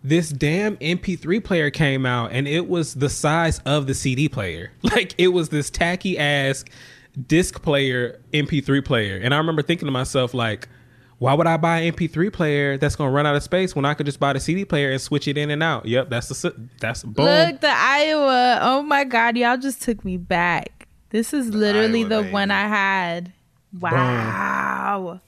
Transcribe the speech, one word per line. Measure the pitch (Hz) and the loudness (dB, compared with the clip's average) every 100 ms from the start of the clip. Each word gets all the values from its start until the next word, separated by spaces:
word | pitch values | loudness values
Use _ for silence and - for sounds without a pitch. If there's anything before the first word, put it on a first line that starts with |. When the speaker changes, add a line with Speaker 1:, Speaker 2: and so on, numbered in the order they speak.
Speaker 1:
this | 135 165 160 | 2 0 0
damn | 139 147 170 214 202 | -2 0 0 -2 -2
M | 151 175 | -2 -2
P | - 170 | -2 -6
three | 156 170 | -2 -2
player | - 175 147 | 0 0 0
came | - 151 135 131 | 2 2 2 0
out, | 123 117 | 0 -2
and | 123 139 | -4 -2
it | 156 180 | -2 0
was | 175 156 | -2 -2
the | 135 139 | -2 -2
size | - 151 165 165 - - | 0 0 2 2 0 0
of | 147 135 | 0 0
the | 135 | -2
C | 139 | 0
D | 127 147 | 0 0
player. | 135 95 80 90 - | 0 -6 -8 -12 -2
<laughs> | |
Like, | 240 415 190 - | 2 2 0 2
it | 185 | 2
was | 180 156 | 4 0
this | 151 139 | -2 -4
tacky | - 170 180 190 180 | -2 -2 0 -4 -2
ass | 147 143 139 135 - - - - - - 123 | 0 0 0 -2 -8 -20 -20 -20 -16 -14 0
disc | 156 180 - | 2 2 -4
player, | 165 143 135 123 120 - - | -2 0 2 0 -4 -6 -4
M | 151 147 | -2 0
P | 151 | 0
three | 135 139 | 2 0
player. | 135 123 101 95 | 2 0 0 -2
And | 117 | 0
I | 143 | 2
remember | 160 160 | 2 0
thinking | 147 170 151 | 0 -2 -2
to | |
myself, | 131 131 135 123 127 | -4 -2 0 0 0
like, | 113 104 - - - - _ _ | -2 -4 -10 -20 -20 -20 _ _
"Why | 123 | 2
would | 147 165 | 4 2
I | 165 | 2
buy | 165 165 | 2 0
an | 165 | -2
M | 165 | -2
P | 165 | -4
three | 151 196 | 0 -2
player | - 156 143 143 135 | 0 0 2 0 0
that's | 143 - | 0 0
gonna | 143 | 0
run | 139 147 | 2 2
out | 143 | 0
of | |
space | - 180 185 147 | 0 0 0 0
when | |
I | 139 | 0
could | 139 147 | 0 -4
just | 139 | 0
buy | 139 | 0
the | 135 | 0
C | - 180 | -2 -2
D | |
player | 196 151 139 | 0 0 0
and | 131 | -2
switch | - 147 147 | -2 -2 -2
it | 143 | -2
in | 147 | -2
and | 147 | 0
out?" | 160 131 110 | 0 -2 0
Yep, | 120 123 | 0 0
that's | 117 - | -4 -4
the | 139 175 | -4 -6
s-, | - 113 - | -6 -18 -8
that's | 113 117 | -6 -6
boom. | 123 107 151 | -6 2 4
Speaker 2:
Look, | 302 339 269 | 6 4 2
the | 302 | 0
Iowa. | 165 233 285 311 311 277 254 247 233 | 2 2 2 2 2 4 4 4 4
Oh | 240 269 | 2 0
my | 294 277 | 2 0
God, | 277 233 233 240 | 2 2 2 2
y'all | 240 254 | 2 0
just | 269 240 | -2 -4
took | - 214 196 | -4 -4 -4
me | 180 | -8
back. | 175 175 175 165 - _ - _ _ | -2 0 2 0 -4 _ -20 _ _
This | 214 226 | -4 -2
is | 302 240 | -2 -2
Speaker 3:
The | 214 | 0
Speaker 2:
literally | 208 208 220 226 214 | 2 4 4 2 2
Speaker 3:
Iowa, | |
Speaker 2:
the | 220 | 0
Speaker 3:
baby. | 202 | 0
Speaker 2:
one | 202 196 | 0 0
I | 196 208 | 0 2
had. | 214 196 190 175 170 175 - _ _ _ | 2 2 2 0 -4 -8 -16 _ _ _
Speaker 1:
Boom. | 185 175 | -6 0
Speaker 2:
Wow. | 131 127 120 110 92 - - - - - 202 180 180 | 2 2 0 -2 -4 -2 -2 -2 -4 -4 -4 -6 -12